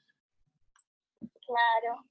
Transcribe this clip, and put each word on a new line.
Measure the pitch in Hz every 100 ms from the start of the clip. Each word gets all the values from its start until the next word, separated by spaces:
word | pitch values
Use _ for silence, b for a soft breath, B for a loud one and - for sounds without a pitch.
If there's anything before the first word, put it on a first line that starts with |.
| _ _ _ _ _ _ _ _ _ _ _ _ 226 - -
Claro. | 240 233 226 233 254 -